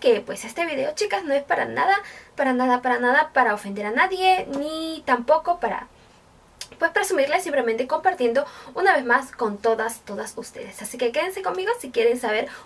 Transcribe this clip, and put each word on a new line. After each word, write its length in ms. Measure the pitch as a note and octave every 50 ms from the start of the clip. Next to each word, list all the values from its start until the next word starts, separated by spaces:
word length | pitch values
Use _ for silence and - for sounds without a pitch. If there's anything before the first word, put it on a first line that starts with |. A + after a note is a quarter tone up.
que 180 | - C4 A3+ G3+
pues 240 | - - - - -
este 220 | A3 - - E4+
video, 280 | E4 D4+ C4 C4 D4 D4+
chicas, 280 | - G#4+ G4+ G4+ F#4+ F#4
no 100 | D4 C#4
es 100 | C#4+ C#4
para 200 | - F4 D#4 -
nada, 320 | A3+ A3+ C4 D#4 F4+ G4 G4+ G#4 - - - - - _
para 160 | - C4+ C4
nada, 300 | B3+ B3 B3+ B3+ B3 B3
para 180 | B3 B3+ B3 A#3+
nada, 320 | B3 B3 B3+ D4 D#4 D#4
para 220 | - C4+ B3+ A3 G#3
ofender 320 | G3+ - G3 G3 G3+ G#3
a 60 | G#3
nadie, 560 | A3 C#4 F4 F#4+ F#4+ F#4 F#4 F#4 F#4 F#4 - - C#4 C#4
ni 420 | C#4+ D#4 D#4+ D#4+ D#4+ D#4+ D#4+ D#4 -
tampoco 560 | - B3+ A#3+ A#3+ - D4+ D#4+ D#4+ F4 F4 F4
para, 260 | - A3+ - - - - - - - - - _ _ _ _ _ _ _ _ _ - - - -
pues, 120 | E4 E4 -
presumirles, 500 | G#4 F#4+ - F#4+ D4+ C4+ C#4+ D4+ F#4 F#4
simplemente 420 | E4+ C#4+ C4+ A#3 A#3 A3 A3+ C4
compartiendo 580 | B3+ D4+ D#4 - F#4 F#4 - B3 A#3 A#3 C4+ D4+ - - - - - -
una 220 | - F#4 G4 F4
vez 100 | C#4+ B3
más 260 | A#3+ A#3+ C4+ C4 -
con 280 | - - A#3+ G#3+ G3+ G3+
todas, 400 | - A#3 A3+ A3 A3 A3+ A3+ -
todas 320 | - - G3+ G#3 A3 G#3 -
ustedes. 460 | - - - - - - G3 - -
Así 160 | G#3+ - - B3+
que 140 | B3+ A#3
quédense 320 | A#3+ D4 E4 F#4 F#4 G4 F#4+
conmigo 280 | F#4 F4+ F#4 F#4+ G#4+ A#4+ B4
si 120 | - B3+
quieren 280 | - A#3 A3+ A#3 A#3+ B3
saber 280 | B3 A3 G#3+ G#3+ C4+ - - - -